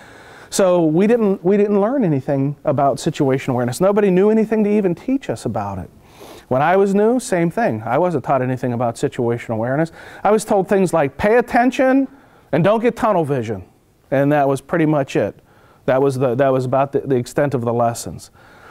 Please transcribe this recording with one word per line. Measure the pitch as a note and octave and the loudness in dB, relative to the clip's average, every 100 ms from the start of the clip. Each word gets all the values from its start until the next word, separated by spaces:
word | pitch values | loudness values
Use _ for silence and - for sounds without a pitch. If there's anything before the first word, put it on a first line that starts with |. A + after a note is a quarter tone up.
| - - - - - | -20 -20 -20 -20 -8
So | - F#3 F3+ D#3+ | 0 2 4 2
we | D#3+ G#3+ | 2 2
didn't, | A#3 G#3 G3 | 2 2 0
we | F3 G#3 | 0 2
didn't | G#3 G3+ | 2 2
learn | G#3 C#4+ F#3 | 0 0 0
anything | C#3 C#3+ C#3 C#3 C#3+ | 0 0 -2 -2 -4
about | D#3 C#3 C#3 - | -2 0 0 0
situational | E3+ - C#3 C3+ - | -4 -2 0 0 -2
awareness. | B2 A#2+ B2 | -2 -2 0
Nobody | F#3+ G#3 G#3 | 0 2 2
knew | F3+ G#3 | 2 2
anything | A3 G#3+ A3 | 2 0 0
to | G#3 | 0
even | G#3+ G3 E3 | 0 0 -4
teach | - C4+ - | -4 -4 -4
us | A2+ | -6
about | B2 A2 G2+ F#2+ | -6 -6 -6 -8
it. | E2 - - - - - - | -12 -18 -20 -20 -20 -20 -4
When | B2+ | 0
I | D#3 F#3+ | 2 2
was | G3+ G3 | 2 2
new, | G#3+ B3+ | 2 0
same | - F3+ E3+ | -2 -2 0
thing. | A3+ A3+ G#2+ | 0 -2 -2
I | A2 C3 | -2 0
wasn't | F3+ D3+ | 0 -2
taught | C3+ C#3 | 0 0
anything | B2+ B2+ B2+ | 0 -2 -4
about | A#2 A#2+ - | -2 -4 -2
situational | C#3 - A#2 A#2 - A2 | -6 -2 -2 -2 -4 -4
awareness. | A#2 C#3 E3 - - - | -2 -2 -2 -6 -20 -4
I | F#3+ | 0
was | G#3+ - | 0 2
told | G#3 F#3 | -2 2
things | G3 F3+ | 0 2
like, | E3 C#3 - | 0 -2 -2
"Pay | G#3 A#3+ | 2 2
attention | A#3+ A#3+ B3 - C4 C4+ C4+ - - _ _ | 2 2 0 2 2 2 -2 -8 -20 _ _
and | D3 | 0
don't | F3 A3 | 2 2
get | A#3 A#3 | 0 0
tunnel | A#3 F#3+ D3 | 0 0 0
vision." | C#3 A2 G2 - _ _ _ _ | -4 -4 -8 -12 _ _ _ _
And | C3 C#3+ | 0 2
that | D3 C#3 | 2 2
was | C3+ | -2
pretty | - E3+ D#3 | -2 0 0
much | D#3 C#3 D3+ | 0 -2 -2
it. | G2+ - _ _ _ _ - | -2 -4 _ _ _ _ -2
That | C3 | 0
was | C#3 B2+ | 0 0
the, | C3 A#2+ | -2 2
that | C#3 | 2
was | C3 | 0
about | B2+ C3+ C#3 | 0 -2 0
the, | C#3 | -2
the | - B2+ | 0 -2
extent | B2 - D3 | -2 -2 -2
of | C3+ A#2 | -2 -2
the | |
lessons. | A#2 A#2 A2+ F#2 D#2+ - _ - - - | 0 -2 -2 -10 -14 -18 _ -20 -20 -20